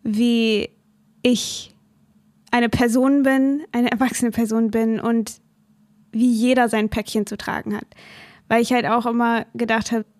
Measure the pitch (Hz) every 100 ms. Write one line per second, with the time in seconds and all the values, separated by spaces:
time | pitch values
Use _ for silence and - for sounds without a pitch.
0 | 233 208 240 233 226 208 - _ _ _
1 | _ _ 247 247 - - - _ _ _
2 | _ _ _ _ _ 240 233 - 240 240
3 | 269 285 269 269 269 285 330 233 247 220
4 | 254 - 240 214 220 220 226 220 226 220
5 | 226 233 220 - _ _ _ _ _ _
6 | _ 220 247 226 247 254 233 220 214 -
7 | 202 220 202 202 - - 214 208 - -
8 | - - - - _ 226 233 247 - 233
9 | 233 233 233 233 - 233 233 226 214 233
10 | 214